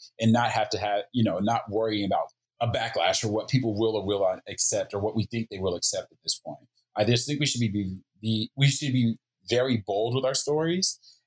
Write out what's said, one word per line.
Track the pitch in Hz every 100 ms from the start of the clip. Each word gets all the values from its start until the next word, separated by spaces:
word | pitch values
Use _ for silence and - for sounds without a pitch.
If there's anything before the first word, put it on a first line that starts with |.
| - -
and | 113
not | 110 120
have | 113 107
to | 95
have, | 104 104 -
you | 127
know, | 104 87
not | 101 117 110
worrying | 104 110 107 98
about | 90 - - _ _
a | 120
backlash | 123 117 90 90 95
or | 110
what | 107 -
people | 127 117 104
will | 113
or | 107 95
will | 101
not | 98 90 101
accept | - - 104 92
or | 101
what | 107
we | 110 95
think | 117 110
they | 95
will | 92 87
accept | - 95 -
at | _
this | - -
point. | 80 73 - _ _ 104
I |
just | 107 120 139
think | 147
we | 143
should | 120
be, | 110
be, | 104 95 95 - _
be, | 110 110 110 135
we | 139
should | 139 147
be | 127 117 113 _ _ -
very | 120 135 117 98
bold | 101 117
with | 131
our | 135
stories | 135 - 151 165 180 - - - -